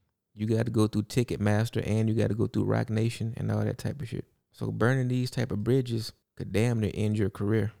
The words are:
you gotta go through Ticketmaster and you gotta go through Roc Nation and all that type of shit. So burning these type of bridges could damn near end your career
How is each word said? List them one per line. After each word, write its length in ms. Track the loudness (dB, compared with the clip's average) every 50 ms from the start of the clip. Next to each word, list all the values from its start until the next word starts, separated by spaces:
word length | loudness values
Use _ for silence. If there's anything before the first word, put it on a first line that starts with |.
| _ _ _ _ _ _ _ -4
you 60 | 0
gotta 260 | 0 2 2 2 2
go 160 | 4 4 2 4
through 160 | 2 -2 -2
Ticketmaster 800 | 0 0 -2 0 0 -2 0 2 2 4 2 2 0 -2 -4 -2
and 220 | 0 0 2 2 2
you 80 | 2
gotta 180 | 2 2 0 2
go 140 | 0 0 0
through 160 | 0 0 0
Roc 260 | 2 2 0 0 0
Nation 440 | 0 0 0 0 0 -2 -6 -6 -4
and 160 | -4 -2 0
all 140 | 0 0 0
that 120 | -2 -2 -4
type 240 | -6 -8 -6 -6
of 60 | -8 -8
shit. 160 | -6 -8 -8 _ _ _ _ _ _
So 180 | -8 -6 -6
burning 380 | -2 2 2 2 2 2 0 0
these 200 | 0 -2 -2 -2
type 220 | -2 -4 -4 -2
of 140 | -2 -2 0
bridges 480 | 2 2 2 2 0 -2 -4 -4 -6 -12 _ _ _ _ -12
could 160 | -10 -4 0
damn 260 | 0 2 2 2 2
near 120 | 0 0 0
end 240 | 0 0 0 2 2
your 120 | 0 0
career 440 | -2 -2 -2 0 2 2 0 -2 -4 _